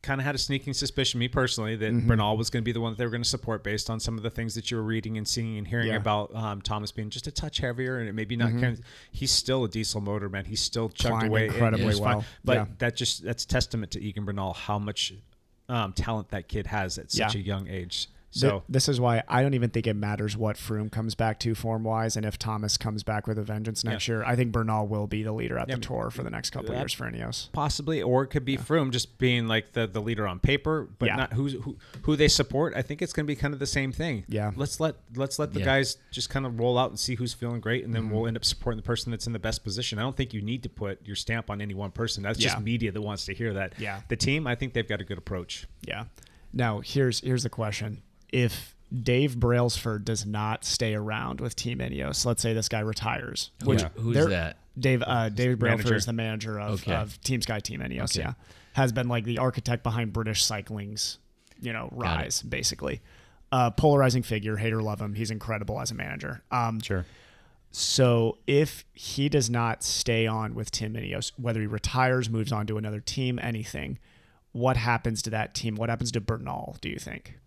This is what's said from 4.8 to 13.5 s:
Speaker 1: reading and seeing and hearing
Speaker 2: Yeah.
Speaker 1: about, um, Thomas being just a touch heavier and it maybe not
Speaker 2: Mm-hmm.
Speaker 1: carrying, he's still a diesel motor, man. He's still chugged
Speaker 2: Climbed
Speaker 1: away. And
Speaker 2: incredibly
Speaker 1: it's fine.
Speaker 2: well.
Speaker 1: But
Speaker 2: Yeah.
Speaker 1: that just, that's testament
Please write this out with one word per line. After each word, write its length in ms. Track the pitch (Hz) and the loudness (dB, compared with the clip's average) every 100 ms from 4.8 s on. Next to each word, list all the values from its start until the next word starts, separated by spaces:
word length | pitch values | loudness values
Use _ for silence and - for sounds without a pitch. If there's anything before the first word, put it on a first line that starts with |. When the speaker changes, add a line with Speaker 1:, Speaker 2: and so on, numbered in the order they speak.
Speaker 1:
reading 340 | 110 110 107 110 | 0 -2 -2 -4
and 80 | 104 | -2
seeing 320 | 123 113 107 | -2 -2 -4
and 80 | 98 | -2
hearing 220 | 120 113 | 0 2
Speaker 2:
Yeah. 80 | 110 | 2
Speaker 1:
about, 360 | 107 104 104 110 | 2 2 0 -4
um, 260 | 110 101 | -4 -4
Thomas 300 | - 107 104 | -4 -4 -4
being 180 | - 107 | -6 -6
just 160 | 123 - | -6 -6
a 60 | |
touch 260 | - 151 - | -4 -4 -2
heavier 400 | 131 120 127 127 | -2 -2 -2 -2
and 100 | 113 | -4
it 40 | |
maybe 220 | 107 107 120 | -4 -2 2
not 140 | 117 | 2
Speaker 2:
Mm-hmm. 100 | 117 | 4
Speaker 1:
carrying, 180 | 123 117 - - - | 0 0 -10 -20 -12
he's 220 | - 131 | -4 2
still 320 | - - 131 | 2 4 2
a 40 | 113 | 2
diesel 320 | 110 110 107 | 0 -2 -2
motor, 280 | 101 104 98 | -2 -2 -2
man. 160 | 98 | -6
He's 160 | 95 110 | -4 -2
still 280 | - 117 113 | -2 0 -2
chugged 260 | - 123 113 | 0 2 2
Speaker 2:
Climbed 120 | 113 | 4
Speaker 1:
away. 160 | 110 110 | 4 2
And 80 | |
Speaker 2:
incredibly 320 | 117 117 113 113 | 4 4 4 2
Speaker 1:
it's 100 | 101 | 2
fine. 200 | 107 107 | 2 0
Speaker 2:
well. 60 | 104 - | -2 -6
Speaker 1:
But 100 | - | 2
Speaker 2:
Yeah. 120 | 123 101 - | 2 2 0
Speaker 1:
that 180 | 120 - | -2 0
just, 280 | 123 - | -2 -2
that's 200 | 85 117 | -4 -6
testament 460 | - | 0